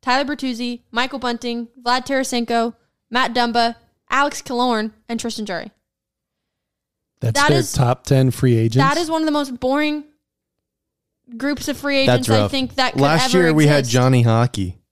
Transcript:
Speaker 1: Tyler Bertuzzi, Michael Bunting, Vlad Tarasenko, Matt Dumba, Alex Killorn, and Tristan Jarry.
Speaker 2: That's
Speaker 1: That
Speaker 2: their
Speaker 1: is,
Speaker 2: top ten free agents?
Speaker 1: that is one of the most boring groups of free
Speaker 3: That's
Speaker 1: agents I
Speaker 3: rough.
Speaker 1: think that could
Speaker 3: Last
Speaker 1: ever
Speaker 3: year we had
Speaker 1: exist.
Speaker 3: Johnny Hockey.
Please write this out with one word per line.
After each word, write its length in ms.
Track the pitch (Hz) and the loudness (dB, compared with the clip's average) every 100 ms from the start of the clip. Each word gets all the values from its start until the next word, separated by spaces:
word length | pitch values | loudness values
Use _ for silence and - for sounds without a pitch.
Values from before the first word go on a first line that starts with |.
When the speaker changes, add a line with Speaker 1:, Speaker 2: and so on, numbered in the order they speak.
Speaker 1:
Tyler 220 | - 254 277 | 0 -2 -2
Bertuzzi, 560 | 294 262 226 240 240 _ | -4 -6 -6 -6 -8 _
Michael 280 | 226 262 269 | -4 -4 -4
Bunting, 480 | 247 233 240 240 233 - | -6 -6 -6 -8 -8 -8
Vlad 240 | 247 254 254 | -2 -2 0
Tarasenko, 680 | 269 262 247 233 233 233 - _ _ _ | -2 -2 -4 -2 0 -2 -6 _ _ _
Matt 240 | 233 254 | -2 -2
Dumba, 420 | 240 240 233 233 233 _ _ _ | 0 0 0 0 -2 _ _ _
Alex 320 | 262 285 - | -2 -2 -4
Killorn, 500 | - 240 247 220 214 214 _ | -8 -2 0 0 -4 _ _
and 100 | 233 | -8
Tristan 260 | 233 220 208 | -8 -8 -8
Jarry. 260 | 175 - _ _ _ _ _ _ _ _ _ _ _ _ _ _ _ | -8 -10 _ _ _ _ _ _ _ _ _ _ _ _ _ _ _
Speaker 2:
That's 180 | 120 160 | -2 2
Speaker 1:
That 100 | 294 | 2
Speaker 2:
their 100 | 135 | 2
Speaker 1:
is, 140 | 320 | 0
Speaker 2:
top 320 | - 123 123 - | 0 0 0 2
ten 260 | 135 131 | 2 2
free 240 | - 131 117 | 2 2 4
agents? 200 | 113 117 | 2 2
Speaker 1:
that 200 | - 302 | 2 0
is 120 | 330 | -2
one 120 | 320 | -2
of 40 | 311 | 0
the 60 | |
most 280 | 294 277 247 | -2 -4 -4
boring 460 | 254 277 302 302 294 _ _ _ _ _ _ _ _ _ _ _ _ 233 | -2 0 0 -4 -10 _ _ _ _ _ _ _ _ _ _ _ _ -8
groups 300 | 269 294 - | -4 -4 -6
of 100 | 277 | -6
free 280 | 285 277 269 | -2 0 2
Speaker 3:
That's 220 | 123 247 | 2 2
Speaker 1:
agents 20 | |
I 100 | 110 | 2
Speaker 3:
rough. 80 | 104 | 2
Speaker 1:
think 240 | 269 262 - | -2 -4 -2
that 180 | 254 | -2
could 80 | 135 | 2
Speaker 3:
Last 320 | 139 170 254 185 | 2 2 2 2
Speaker 1:
ever 80 | 170 | 4
Speaker 3:
year 80 | |
we 140 | 156 147 | 4 4
had 120 | 147 | 4
Speaker 1:
exist. 140 | 127 | 2
Speaker 3:
Johnny 280 | 123 127 131 | 2 4 4
Hockey. 580 | 117 113 120 - 92 87 _ | 4 2 0 -2 -8 -8 _